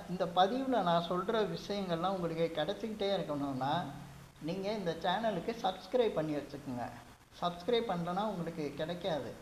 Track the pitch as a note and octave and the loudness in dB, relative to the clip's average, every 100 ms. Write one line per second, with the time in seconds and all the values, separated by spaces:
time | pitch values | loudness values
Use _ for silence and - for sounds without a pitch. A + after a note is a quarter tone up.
0 | - F3 F3 F#3 G3 B3+ C4+ A#3+ F3 E3+ | -6 -2 2 6 6 6 2 4 6 4
1 | E3+ F3+ F#3 A3+ G3 E3+ - G3+ F#3 E3 | 4 0 2 2 2 -2 -4 -4 0 0
2 | F3+ F#3+ E3+ D#3+ E3 D#3+ D3+ G3+ A3+ G#3+ | 2 2 0 2 2 2 0 -2 -4 -2
3 | G3 F#3+ D#3 D3 C#3 B2+ C3+ E3 C#3+ C#3 | 0 0 0 -2 -2 0 0 0 -2 -8
4 | - - - - D#3 F#3+ G3 A3 E3+ D#3+ | -14 -16 -18 -10 -6 -4 -2 -2 -2 0
5 | F#3+ F#3+ A3+ F#3 A3+ A#3 F#3+ - - B3+ | 0 2 2 0 -2 -2 -2 -2 0 4
6 | A3 - D#3 D3 - C#3+ - A#2+ A#2 - | 4 2 0 -2 -4 -10 -6 -4 -4 -8
7 | - - - - F3 F3 - A#3 A3+ F3 | -16 -20 -18 -4 -4 -2 2 2 2 -2
8 | E3+ F#3 G#3+ F#3 E3 E3 D3 C#3 D#3 F3 | 0 0 0 -2 -4 -2 -4 -2 -4 -2
9 | G3 D3+ A2+ - | 0 -2 -2 -10